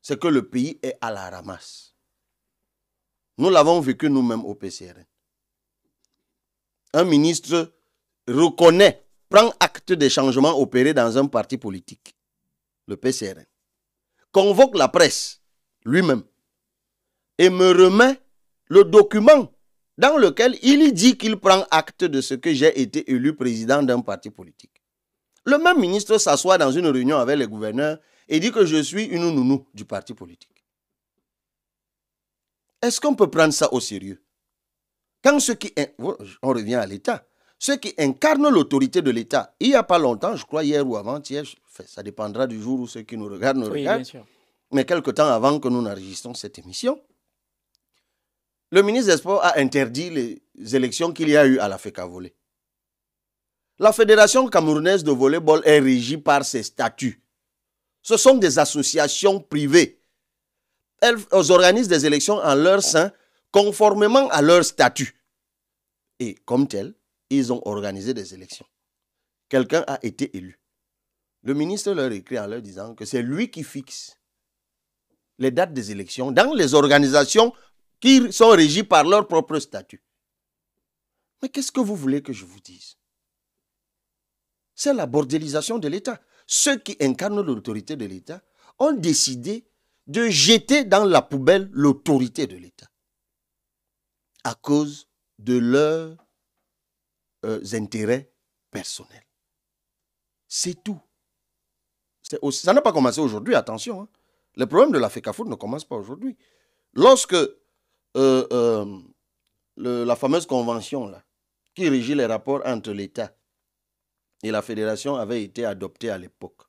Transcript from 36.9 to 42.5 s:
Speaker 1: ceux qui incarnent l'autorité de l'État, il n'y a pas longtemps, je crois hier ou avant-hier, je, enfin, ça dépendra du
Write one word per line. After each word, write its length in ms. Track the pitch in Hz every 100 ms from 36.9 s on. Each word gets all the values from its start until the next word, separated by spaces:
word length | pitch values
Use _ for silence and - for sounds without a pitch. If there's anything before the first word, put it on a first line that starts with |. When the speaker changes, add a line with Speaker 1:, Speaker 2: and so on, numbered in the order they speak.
| 98 - 226 _ _ _ _
Speaker 1:
ceux 180 | - 277
qui 180 | - -
incarnent 500 | 143 131 311 294 294
l'autorité 540 | 220 143 139 135 180
de 80 | 151
l'État, 440 | 117 110 139 110 _
il 80 | 226
n'y 60 | 269
a 80 |
pas 140 | - 175
longtemps, 360 | 139 110 175
je 100 | 196
crois 200 | - 151
hier 220 | 147 147 135
ou 100 | 110
avant-hier, 480 | 101 143 143 139
je, 100 | 143 -
enfin, 200 | _ _ -
ça 160 | -
dépendra 440 | 101 101 104 107
du 120 | 131